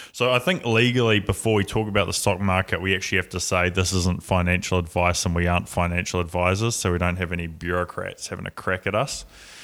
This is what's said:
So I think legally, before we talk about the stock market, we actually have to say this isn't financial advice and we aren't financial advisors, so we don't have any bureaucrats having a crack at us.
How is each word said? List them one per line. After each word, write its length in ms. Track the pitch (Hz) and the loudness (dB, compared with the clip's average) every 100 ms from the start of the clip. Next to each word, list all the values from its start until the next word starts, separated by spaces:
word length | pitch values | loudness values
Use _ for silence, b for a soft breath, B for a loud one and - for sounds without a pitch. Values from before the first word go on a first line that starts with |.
| B | B
So 180 | - 123 | -2 2
I 80 | 123 | 2
think 280 | 185 180 120 | 0 -2 0
legally, 520 | 113 123 123 117 104 | 2 4 4 4 2
before 360 | 92 98 113 | 0 -2 2
we 100 | 107 | 2
talk 240 | 98 110 107 | 2 -2 0
about 180 | 101 95 | 0 0
the 60 | |
stock 280 | 98 - 92 | 0 0 0
market, 420 | 98 92 92 85 | 2 2 0 -2
we 120 | 95 | 0
actually 220 | 92 - 95 | -2 0 -2
have 140 | 85 | -2
to 100 | 92 | -4
say 300 | - 92 90 | -2 2 2
this 240 | 92 90 | 2 2
isn't 280 | 92 90 90 | 2 2 0
financial 560 | - 92 90 90 - 92 | 0 0 2 0 0 -2
advice 460 | 82 90 87 87 | 0 0 0 0
and 100 | 92 | 0
we 120 | 87 87 | 2 2
aren't 220 | 87 87 | 0 0
financial 520 | - 87 87 87 90 | -2 0 0 -2 -2
advisors, 560 | 82 87 90 95 113 - | -2 0 2 2 0 0
so 160 | 95 | 0
we 60 | 87 | 2
don't 180 | 87 87 | 0 0
have 160 | 87 | -4
any 140 | 87 85 | -4 -6
bureaucrats 840 | 80 85 90 87 - 95 92 - | -8 -4 -2 -2 -6 -10 -10 -12
having 180 | 95 92 | -10 -10
a 40 | |
crack 360 | - - 92 98 | -8 -4 -4 -2
at 80 | |
us. 300 | 104 139 - - B B B | -2 -2 -6 -14 B B B